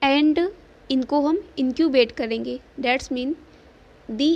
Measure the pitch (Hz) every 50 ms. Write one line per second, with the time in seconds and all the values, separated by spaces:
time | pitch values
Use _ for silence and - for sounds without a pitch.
0 | 285 277 277 294 302 302 294 339 349 392 427 - - - - - - - 269 262
1 | 247 - 285 294 285 302 330 403 - - - - 262 254 247 - 330 311 262 254
2 | 233 226 - - 196 220 233 226 226 247 247 262 - - - - - 240 254 262
3 | - - 254 247 254 277 330 - - - - - - - - - - - - -
4 | - - 220 214 285 311 330